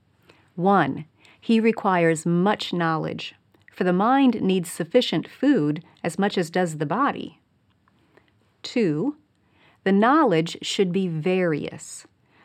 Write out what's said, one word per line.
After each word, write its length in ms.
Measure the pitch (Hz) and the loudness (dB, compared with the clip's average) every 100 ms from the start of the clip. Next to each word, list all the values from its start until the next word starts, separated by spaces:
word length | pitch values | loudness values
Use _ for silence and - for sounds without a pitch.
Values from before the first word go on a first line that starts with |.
| _ _ _ _ _ - | _ _ _ _ _ -2
One, 480 | 185 196 139 - 156 _ - _ | 2 4 2 -4 -12 _ -20 _
he 200 | - 220 | 0 2
requires 640 | 226 220 202 180 165 156 170 | 2 0 0 2 2 0 0
much 460 | 175 196 208 - | 0 0 -2 -4
knowledge, 640 | 175 165 160 156 - - - _ _ _ | -4 -2 -4 -6 -8 -12 -18 _ _ _
for 120 | - | -4
the 80 | 180 | 0
mind 500 | 180 220 269 269 220 | 2 2 4 2 2
needs 260 | 190 185 170 | 0 -2 -2
sufficient 600 | - 165 247 - 165 - | -8 0 0 2 -4 -6
food 560 | - 269 247 147 151 - _ | -4 0 2 0 -4 -8 _
as 160 | - 180 | -10 -4
much 180 | 202 202 | -2 -2
as 140 | 165 | -2
does 280 | 185 180 151 | -2 -2 -4
the 80 | 147 | -4
body. 540 | 196 269 - - _ _ _ _ _ _ _ _ _ _ _ _ _ | -2 -2 -4 -12 _ _ _ _ _ _ _ _ _ _ _ _ _
Two, 520 | - 254 196 151 247 - _ _ _ _ _ _ | -6 0 0 0 -2 -6 _ _ _ _ _ _
the 80 | 190 | 2
knowledge 640 | 196 220 311 269 165 165 - | 4 6 4 4 2 0 -6
should 300 | - - 185 | -8 -2 0
be 160 | 185 185 | 0 -2
various, 1040 | 160 170 185 175 147 - - - - - _ _ _ | -4 -2 0 0 -2 -6 -12 -18 -20 -20 _ _ _